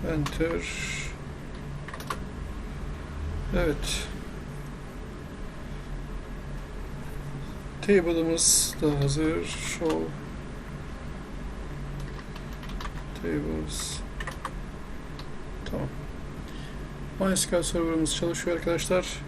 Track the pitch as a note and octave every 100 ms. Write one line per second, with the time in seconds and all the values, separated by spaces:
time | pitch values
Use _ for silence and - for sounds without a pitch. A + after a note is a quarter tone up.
0 | E3 D#3+ C#3+ - E3 E3+ - - - -
1 | - - - - - - - - - -
2 | - - - - - - - - - -
3 | - - - - - F3+ E3+ D3 - -
4 | - - - - - - - - - -
5 | - - - - - - - - - -
6 | - - - - - - - - - -
7 | - - - - - - - - - G3+
8 | E3+ E3 E3 E3 - - - - D3+ D3
9 | C#3 C#3+ D#3 E3+ - - - - E3 D#3+
10 | D#3+ - - - - - - - - -
11 | - - - - - - - - - -
12 | - - - - - - - - - -
13 | - - E2+ D2 D#2 D#2 D3+ - - -
14 | - - - - - - - - - -
15 | - - - - - - - - C3+ -
16 | - - - - - - - - - -
17 | - - F#3+ F#3 - F3+ D#3+ F3 E3 E3
18 | D3+ - E3+ D#3+ F3 E3+ E3+ E3 - F#3
19 | F3+ -